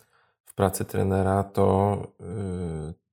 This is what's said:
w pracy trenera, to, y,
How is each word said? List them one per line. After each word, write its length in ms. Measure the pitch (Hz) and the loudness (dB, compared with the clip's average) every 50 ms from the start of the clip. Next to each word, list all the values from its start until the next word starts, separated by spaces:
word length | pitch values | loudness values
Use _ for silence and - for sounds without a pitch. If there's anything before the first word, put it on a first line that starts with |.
| _ _ _ _ _ _ _ _ _ | _ _ _ _ _ _ _ _ _
w 80 | - - | -10 -2
pracy 320 | - 98 92 - - 110 | 0 2 2 2 -2 -6
trenera, 580 | - - 101 98 95 95 95 95 95 95 98 98 | -4 -2 -2 0 2 2 2 2 2 2 2 0
to, 540 | - - 101 98 95 95 95 98 104 101 98 - - - - | 0 0 2 2 4 4 4 4 2 2 -2 -4 -8 -14 -16
y, 720 | - 87 95 107 101 95 90 90 90 82 80 78 76 78 87 - _ _ | -14 -12 -10 -8 -6 -6 -6 -6 -6 -6 -6 -8 -8 -10 -12 -14 _ _